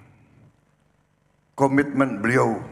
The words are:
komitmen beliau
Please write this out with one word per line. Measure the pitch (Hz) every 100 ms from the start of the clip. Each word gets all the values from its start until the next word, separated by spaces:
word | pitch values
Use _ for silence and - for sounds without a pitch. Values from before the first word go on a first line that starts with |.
| - _ _ _ - _ _ _ _ _ _ _ _ _ _ -
komitmen | 139 135 143 131 135 104
beliau | 107 127 120 107 -